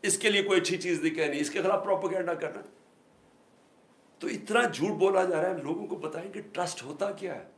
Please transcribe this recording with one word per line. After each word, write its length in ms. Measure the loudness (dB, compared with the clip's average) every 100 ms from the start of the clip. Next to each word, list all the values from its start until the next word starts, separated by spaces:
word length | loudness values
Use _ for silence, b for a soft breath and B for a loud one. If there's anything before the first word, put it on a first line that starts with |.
इसके 260 | 0 2 4
लिए 140 | 4
कोई 160 | 4 4
अच्छी 180 | 4 -2
चीज़ 240 | 0 0
नहीं 100 | 0
कहनी, 260 | 0 0 0
इसके 240 | -2 0
खिलाफ 220 | 2 2
propaganda 500 | 2 2 2 0 0
करना। 300 | -2 -4 -8 -14 -20 _ _ _ _ _ _ _ _ _ _ _ _ _ _
तो 60 | -6
इतना 340 | -6 0 2
झूठ 280 | 2 0 -2
बोला 300 | 4 4 4 4
जा 160 | 2
रहा 100 | 0
है, 120 | -2
लोगों 220 | -4 -6 -6
को 100 | -6
बताएं 320 | -6 -6 -8
कि 100 | -12
trust 420 | -10 -6 -4 -6
होता 280 | -10 -4 -4
क्या 220 | -4 -8
है। 160 | -8 -12